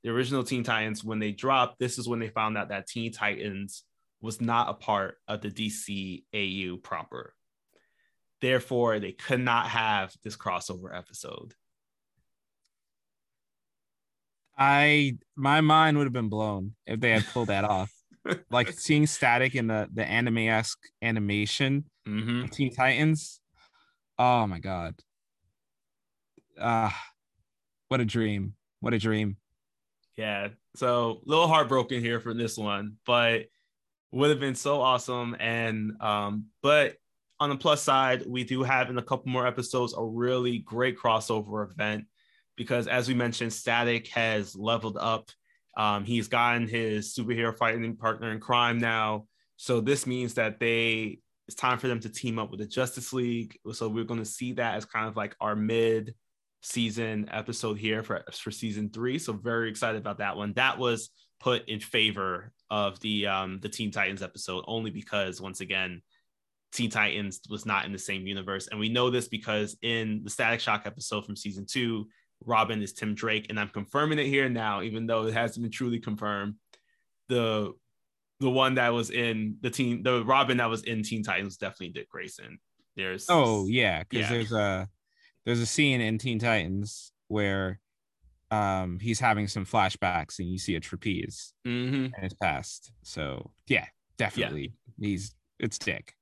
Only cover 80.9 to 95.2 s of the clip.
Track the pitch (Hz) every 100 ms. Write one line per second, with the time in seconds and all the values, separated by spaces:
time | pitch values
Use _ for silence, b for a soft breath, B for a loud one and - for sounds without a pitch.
80.9 | 113 107 113 104 92 98 95 95 - 87
81.9 | 85 - - 92 - 60 - _ _ _
82.9 | - 95 92 - 175 123 107 95 123 107
83.9 | 80 92 123 101 120 110 113 104 92 95
84.9 | _ _ b b _ - 120 113 - 147
85.9 | 127 110 110 127 113 117 110 82 95 104
86.9 | - - _ _ 107 101 98 92 92 _
87.9 | _ _ _ _ _ _ 107 101 95 92
88.9 | 90 110 110 123 107 101 107 92 113 95
89.9 | - 92 87 73 - 90 92 101 85 -
90.9 | 92 110 87 - - - _ 123 120 123
91.9 | 135 131 123 95 - 95 69 - - -
92.9 | - - - 73 67 - _ - 120 -
93.9 | _ _ - 104 120 98 76 69 - -
94.9 | - 104 92